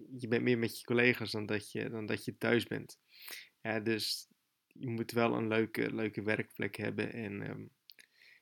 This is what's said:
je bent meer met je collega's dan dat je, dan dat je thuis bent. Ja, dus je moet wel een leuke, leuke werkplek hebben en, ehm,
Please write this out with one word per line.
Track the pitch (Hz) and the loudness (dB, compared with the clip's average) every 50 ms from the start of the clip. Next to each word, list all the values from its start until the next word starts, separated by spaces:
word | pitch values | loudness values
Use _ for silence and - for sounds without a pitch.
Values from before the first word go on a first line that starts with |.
| - - 131 123 | -16 -14 -10 -8
je | 127 110 | 0 2
bent | 120 117 123 | 2 4 6
meer | 123 123 117 | 4 4 4
met | 117 107 - - | 2 0 -2 -6
je | - | -2
collega's | - 123 120 120 123 117 - 113 104 | 2 4 6 6 6 6 4 0 -4
dan | - 107 104 | -4 -4 -2
dat | 101 107 101 - - | -2 -2 -2 -2 -4
je, | - 113 110 113 | -6 -4 -4 -4
dan | 117 110 107 | -4 -4 -2
dat | 104 107 104 - | -2 -2 -2 -2
je | - 104 - | -6 -6 0
thuis | 120 117 120 117 - - | 2 4 4 4 4 0
bent. | 110 110 113 - - - _ _ _ - - - - - - - _ _ | -4 -8 -8 -10 -16 -20 _ _ _ -18 -14 -12 -12 -12 -14 -16 _ _
Ja, | - 110 110 113 | -4 -2 -2 0
dus | 104 113 113 104 101 - - - - - _ _ _ _ _ _ _ _ | 0 0 0 0 0 -2 -4 -6 -8 -14 _ _ _ _ _ _ _ _
je | _ - - 123 | _ -8 -6 -4
moet | 117 113 113 - | -4 -4 -4 0
wel | 113 117 117 117 120 | 2 4 4 4 4
een | 117 113 110 | 2 0 2
leuke, | 110 113 113 110 - 117 117 110 110 | 2 2 2 2 0 -2 -2 -2 -2
leuke | 110 110 107 107 113 98 | -2 -2 -2 -4 -4 -2
werkplek | 107 110 110 110 - - - - 104 - | 0 0 0 -2 -6 -6 -6 -6 -6 -4
hebben | - 104 110 104 107 107 - - | -4 -4 -4 -2 -2 -4 -4 -4
en, | 117 110 98 101 101 | -6 -6 -6 -6 -6
ehm, | 104 107 107 107 107 107 - _ _ - - - - - _ _ - - - _ | -6 -8 -8 -10 -12 -14 -18 _ _ -20 -20 -20 -20 -20 _ _ -20 -20 -20 _